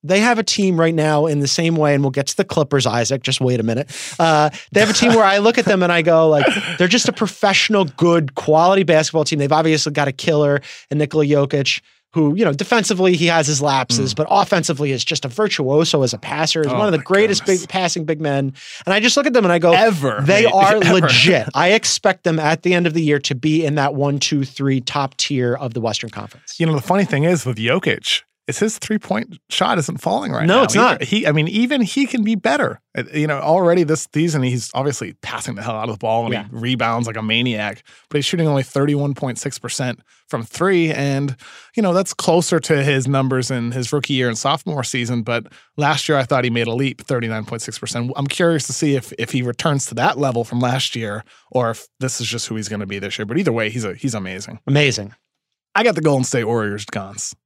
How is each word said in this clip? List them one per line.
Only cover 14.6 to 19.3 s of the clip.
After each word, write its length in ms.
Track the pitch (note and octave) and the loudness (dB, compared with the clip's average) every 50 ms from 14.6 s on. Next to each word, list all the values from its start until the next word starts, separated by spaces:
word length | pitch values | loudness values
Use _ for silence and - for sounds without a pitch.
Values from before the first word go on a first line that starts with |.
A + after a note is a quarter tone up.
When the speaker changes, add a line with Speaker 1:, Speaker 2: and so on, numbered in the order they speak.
| D3+ - D#3+ C3 D3 C#3+ C3+ | 0 -2 -2 -2 -2 -2 -2
Speaker 1:
is 120 | A#2+ - | -2 -4
just 220 | - D#3+ - - | -4 -4 -4 -6
a 20 | C3+ | -8
virtuoso 760 | A#2+ - G#3+ G#3 - - D3 B2+ C#3 D3+ E3 D#3 - D3+ C3+ | -4 -2 -2 -2 0 -2 -2 2 2 2 2 4 2 2 2
as 120 | B2 - | 0 -2
a 40 | G#2 | -4
passer. 440 | - - - D3 D#3+ D#3 - E3 D#3 | -8 -8 -4 -2 -2 -2 0 -2 -2
He's 100 | C#3 B2+ | -2 0
Speaker 2:
Oh 60 | - | 0
Speaker 1:
one 80 | G#3+ | 0
of 60 | G#3 F3 | 0 0
the 60 | D#3 | -2
Speaker 2:
my 60 | C3 | -2
Speaker 1:
greatest 380 | - F#3 G3 G#3+ A3 G3 - - | 0 2 2 4 2 2 -2 0
Speaker 2:
goodness. 180 | - F#3+ F#3 F#3+ | 0 0 0 0
Speaker 1:
big 60 | - | -4
passing 360 | - F#3+ F#3 E3+ - F#3 D#3+ | -4 -2 -2 -2 -2 -4 -4
big 160 | D3+ E3 D3+ D#3+ | -4 -4 -2 -2
men. 320 | D3 C#3+ C#3 C#3 C3+ C3+ - - - - - - | -2 0 0 -2 -2 -4 -8 -18 -20 -18 -12 -4
And 80 | - F#3+ | 0 0
I 60 | G#3 | 2
just 180 | G#3+ B3 - D4 | 2 2 2 2
look 80 | C#4 | 0
at 80 | D4+ | 2